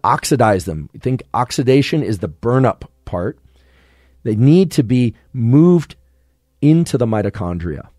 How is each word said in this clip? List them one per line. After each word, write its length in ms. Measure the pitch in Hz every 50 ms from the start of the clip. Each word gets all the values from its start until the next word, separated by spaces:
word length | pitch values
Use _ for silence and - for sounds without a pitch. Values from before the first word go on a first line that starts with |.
| -
oxidize 640 | 101 139 - - - 156 120 117 110 101 92 -
them. 240 | 95 80 78 69 - - -
Think 240 | - 123 131 - - _ -
oxidation 720 | - 123 - - - 123 127 131 143 135 - 165 156 117
is 160 | 95 110 87
the 80 | 104
burn 380 | 80 76 _ - 117 123 131 131
up 260 | 110 - - - - _ _ _
part. 340 | - - 87 90 123 - _ _ _ _ _ _ _ _ _ _ _ _ _ _ _ _ _ -
They 120 | 117 107
need 360 | 104 127 139 160 185 190 156
to 120 | - - 117
be 320 | 101 127 123 123 113 - _ _ _
moved 640 | - 127 113 117 131 147 165 180 175 165 139 - - _ _ _ _ _ _ _ _ _ _ _ _ _
into 360 | 139 147 160 170 165 - -
the 80 | 120 123
mitochondria 840 | 113 110 107 98 98 - - 90 87 87 85 85 85 71 - - _ _